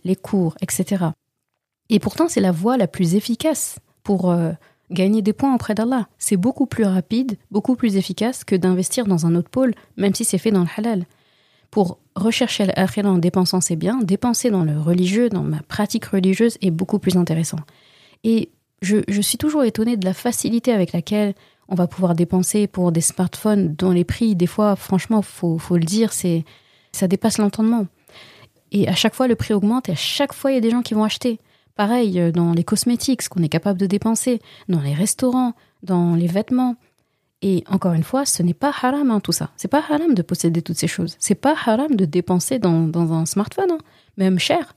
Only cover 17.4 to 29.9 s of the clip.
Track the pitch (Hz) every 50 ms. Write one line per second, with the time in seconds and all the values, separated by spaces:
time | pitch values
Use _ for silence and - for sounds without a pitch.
17.4 | 165 - - 160 147 - - _ _ _ _ _ _ _ _ _ - 226 226 220
18.4 | - - _ _ _ _ _ _ 190 180 214 208 - - 202 202 196 - - -
19.4 | - 302 302 302 262 220 - 214 220 240 240 208 185 185 185 - - 240 226 -
20.4 | - - 226 233 - 254 233 202 175 - - 175 - - 214 208 208 202 190 -
21.4 | _ _ _ _ _ - 190 175 175 170 - - 190 170 170 160 175 - - 180
22.4 | 180 - - 214 208 202 - 190 180 175 160 165 165 - - - 185 175 - -
23.4 | - 214 214 202 185 160 156 - 180 185 180 175 175 - - - 233 226 208 170
24.4 | 180 165 - - 214 208 196 - - - 190 180 - - 226 214 196 - - -
25.4 | 175 170 160 165 - - 180 170 165 160 196 220 226 208 - - - 180 165 165
26.4 | 156 - - _ _ _ _ _ _ _ - - 196 175 196 190 - 220 - -
27.4 | 214 202 - - 220 220 233 233 196 - _ _ _ _ - - - - - -
28.4 | - - _ _ _ _ - 202 175 - 185 - - 214 - - 262 254 226 -
29.4 | - - 214 202 190 208 240 254 - -